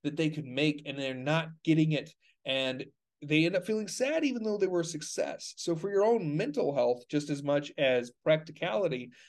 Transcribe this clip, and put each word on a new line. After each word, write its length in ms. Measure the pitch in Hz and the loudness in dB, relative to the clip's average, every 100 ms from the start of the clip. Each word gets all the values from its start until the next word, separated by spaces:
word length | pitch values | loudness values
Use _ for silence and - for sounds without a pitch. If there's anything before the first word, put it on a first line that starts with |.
that 140 | 147 147 | -6 0
they 120 | 156 | 0
could 160 | 156 | -2
make, 380 | 131 127 151 147 | -6 0 0 0
and 140 | 151 139 | -6 -6
they're 160 | 135 | -4
not 340 | 131 131 160 165 160 | -4 0 0 -2 -6
getting 280 | 160 160 160 | 2 4 4
it. 200 | 147 151 _ _ _ | 2 -4 _ _ _
And 400 | - 135 131 127 - _ _ _ | -4 -2 0 -4 -8 _ _ _
they 240 | 147 151 165 | 0 4 4
end 100 | 185 | 2
up 80 | |
feeling 240 | 180 214 202 | 0 -4 -4
sad 340 | - 254 320 | -4 0 2
even 200 | 294 240 | 0 0
though 160 | 214 202 | -2 0
they 80 | 190 | 0
were 140 | 175 | 0
a 40 | |
success. 680 | 165 156 - - 71 - - - | -2 -6 -8 -4 -4 -6 -12 -8
So 180 | - | -4
for 160 | 165 196 | -2 0
your 140 | 202 | 2
own 320 | 214 233 165 151 | 4 2 0 -2
mental 380 | 247 285 160 | -2 0 0
health, 340 | 131 120 123 - | 2 2 0 -2
just 220 | 147 143 | -2 -2
as 120 | 143 | -4
much 300 | 143 143 143 - | 0 0 0 0
as 340 | 135 123 120 - | 2 2 0 -4
practicality, 880 | 151 156 160 156 175 214 180 127 123 - | 2 2 0 -6 -4 0 0 -2 -8 -16